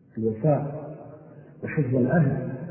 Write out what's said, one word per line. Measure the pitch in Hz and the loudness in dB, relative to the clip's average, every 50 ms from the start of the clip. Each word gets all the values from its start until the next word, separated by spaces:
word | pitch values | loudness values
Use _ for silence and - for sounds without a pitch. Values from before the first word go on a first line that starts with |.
| _ _ - 110 | _ _ -6 -2
الوفاء | 110 113 110 - - 156 143 131 - - - - - - - - - - - - - - - - - - - - - | -2 -2 0 2 2 4 4 2 0 -4 -8 -8 -10 -12 -14 -16 -16 -18 -18 -20 -20 -20 -20 -20 -20 -20 -16 -10 -8
وحفظ | - - 156 135 120 127 | -4 -2 -2 0 2 2
العهد | 127 120 - 147 175 143 120 107 - - - - - - - | 2 4 4 6 4 4 4 2 0 -2 -4 -6 -8 -4 0